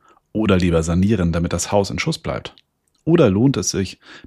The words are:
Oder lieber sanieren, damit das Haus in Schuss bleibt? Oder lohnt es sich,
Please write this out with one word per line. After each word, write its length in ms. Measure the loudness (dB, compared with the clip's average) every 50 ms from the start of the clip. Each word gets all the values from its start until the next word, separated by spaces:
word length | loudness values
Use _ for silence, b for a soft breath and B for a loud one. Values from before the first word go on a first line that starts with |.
| b b b b b _ -6
Oder 220 | -2 0 2 2
lieber 260 | 2 2 2 2 0 0
sanieren, 480 | 0 0 0 2 2 2 0 0 0
damit 220 | 0 -2 -2 -4 -4
das 200 | -6 -4 -2 0
Haus 180 | 0 0 -2
in 80 | -4 -6
Schuss 200 | -4 -6 -6 -6
bleibt? 360 | -6 -8 -8 -8 -10 -14 -18 _ _ _ _ _ _ _ _ _ _
Oder 240 | 2 4 4 4 4
lohnt 300 | 4 4 2 2 2 0
es 100 | -4 -4
sich, 320 | -4 -4 -4 -6 -8 B B B B B B